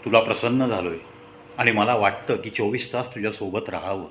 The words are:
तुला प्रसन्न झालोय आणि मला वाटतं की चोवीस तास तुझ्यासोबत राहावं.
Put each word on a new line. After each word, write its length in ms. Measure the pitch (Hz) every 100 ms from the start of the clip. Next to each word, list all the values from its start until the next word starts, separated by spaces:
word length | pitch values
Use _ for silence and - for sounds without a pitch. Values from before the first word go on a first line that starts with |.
तुला 160 | - 113
प्रसन्न 460 | - 110 120 127 131
झालोय 320 | 107 90 82 - - - - - -
आणि 140 | 120
मला 220 | 107 107
वाटतं 420 | 120 101 98 - 120
की 140 | 113
चोवीस 420 | - 104 120 -
तास 220 | 123 123
तुझ्यासोबत 540 | - 107 104 98 98 110
राहावं. 380 | 90 82 98 80